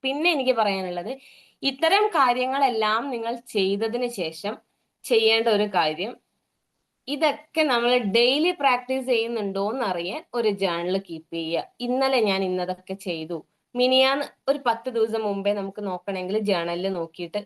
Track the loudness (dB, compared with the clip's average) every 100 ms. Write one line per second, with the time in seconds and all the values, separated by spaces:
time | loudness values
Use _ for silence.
0 | -2 0 0 2 2 2 2 0 -4 -6
1 | -8 -10 -14 -20 _ _ -6 0 2 4
2 | 2 4 2 2 0 2 2 2 0 0
3 | -2 -4 -4 -6 -4 0 0 0 -2 -2
4 | -4 -4 -6 -6 -8 -8 _ _ _ _
5 | 2 4 4 4 4 2 2 2 0 0
6 | -6 -8 _ _ _ _ _ _ _ _
7 | -8 0 0 0 -4 0 2 4 4 2
8 | 4 4 4 4 2 2 2 2 0 -4
9 | 0 0 0 -2 -4 -2 -2 -2 -2 -2
10 | -4 -8 -6 -2 0 2 0 0 0 -2
11 | -4 -14 -10 -8 -2 -4 -4 _ -4 0
12 | 2 2 2 0 0 -2 -4 -6 -8 -10
13 | -6 -8 -6 -8 -10 _ _ 0 2 4
14 | 4 2 -4 -8 -2 0 0 -2 -2 -2
15 | 0 0 -2 -2 -2 -2 -4 -6 -6 -6
16 | -6 -6 -2 -2 0 0 0 -2 -2 -4
17 | -6 -8 -8 -8